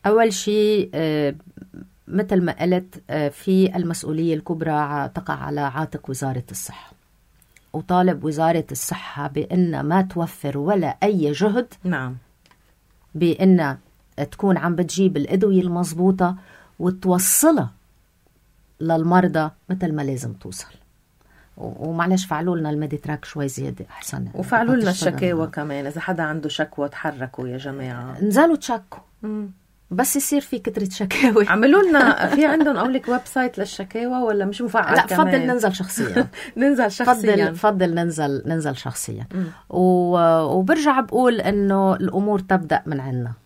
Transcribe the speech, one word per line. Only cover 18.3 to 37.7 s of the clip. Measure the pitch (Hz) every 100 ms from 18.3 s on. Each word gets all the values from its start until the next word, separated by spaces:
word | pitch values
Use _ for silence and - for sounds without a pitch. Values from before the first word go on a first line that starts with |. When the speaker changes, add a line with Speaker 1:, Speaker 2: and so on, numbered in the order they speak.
| _ _ _ _ _
Speaker 1:
للمرضى | 165 165 165 180 180 156 156 - -
مثل | 185 180
ما | 151
لازم | 139 131 117
توصل. | 110 - - - - _ _ _ _ _ _ _ -
و-، | 113 - 156
ومعلش، | 165 170 190 185
فعلوا | 151 175 170
لنا | 156
الميدي | 151 151 143
تراك | - 151 -
شوي | 151 139
زيادة | 131 135 127 -
أحسن. | - - 139 180 -
Speaker 2:
وفعلوا | 185 233 233 254
لنا | 202
Speaker 1:
تشتغل. | 185 175
Speaker 2:
الشكاوى | 170 180 170 160
كمان. | 160 147 143 139
إذا | 160
حدا | 175 175
عنده | 156 160 147
شكوى، | - 156 - 143
تحركوا | - 160 139 127 - 127
يا | 131
جماعة. | 139 135 127 123 127 135
Speaker 1:
انزلوا | 208 214 330 302
تشكوا. | - 226 - - _ _
Speaker 2:
مم. | 214 214 202 190 _ _ _
Speaker 1:
بس | 180 262 285
يصير | - 285
في | - 233
كترة | - - 190
شكاوي. | - 196 - 262 214 208
Speaker 2:
اعملوا | 202 247 370
لنا، | 381 294 247 - 180
Speaker 1:
<laughs> | 285
Speaker 2:
في | 302
عندهم | 320 302 220
قبلك | 233 262 240
ويب | 247 -
سايت | 262 254 -
للشكاوى | 202 - 190 226 240 254
ولا | 233 208 190
مش | 202
مفعل | 240 220 160 160
Speaker 1:
لا، | -
Speaker 2:
كمان؟ | 185 190
Speaker 1:
فضل | - -
ننزل | 247 208
شخصيًا. | 190 185 - 190 175 - -
Speaker 2:
<laughs> | - -
ننزل | 277 262 220
شخصيًا. | - 247 240 208 202 160
Speaker 1:
فضل، | 165
فضل | 214